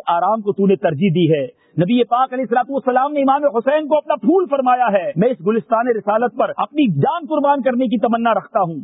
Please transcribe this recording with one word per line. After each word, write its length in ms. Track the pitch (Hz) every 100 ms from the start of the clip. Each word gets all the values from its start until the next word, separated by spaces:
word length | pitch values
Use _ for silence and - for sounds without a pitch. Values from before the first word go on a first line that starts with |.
| -
آرام 340 | 170 180 226
کو 100 | 202
تو 160 | 196 196
نے 80 | 190
ترجیح 340 | 175 143 196 165
دی 180 | 160
ہے۔ 280 | 156 127 - _ -
نبی 220 | 180 247
پاک 300 | 233 240 262
علیہ 120 | 254 233
الصلوۃ 200 | 247 247
والسلام 420 | 269 254 254 285
نے 100 | 294
امام 220 | 269 277
حسین 440 | 294 226 240 302 302
کو 100 | 302
اپنا 180 | 311 294
پھول 300 | 208 370 359
فرمایا 440 | 277 254 254 233
ہے۔ 180 | 196 160 151
میں 140 | 240
اس 180 | 233 175
گلستان 400 | 226 - 226 247
رسالت 500 | 220 202 220 240 269
پر 140 | 190 -
اپنی 420 | 208 302 254 143
جان 260 | 247 339 320
قربان 320 | 302 277 285
کرنے 240 | 254 240 254
کی 140 | 240
تمنا 340 | 233 233 233
رکھتا 260 | 202 - 214
ہوں۔ 160 | 170 151